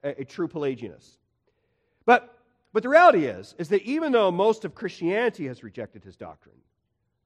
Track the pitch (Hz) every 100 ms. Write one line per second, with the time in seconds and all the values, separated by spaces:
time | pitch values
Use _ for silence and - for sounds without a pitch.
0 | 143 139 135 - 165 160 143 127 110 76
1 | _ _ _ _ _ _ _ _ _ _
2 | - 240 - _ _ _ _ 220 247 302
3 | 349 214 139 92 98 - 160 196 202 294
4 | 320 240 196 175 208 220 - - 190 -
5 | 170 202 226 220 139 123 113 95 104 107
6 | 98 90 87 76 _ 55 _ _ _ _
7 | _ _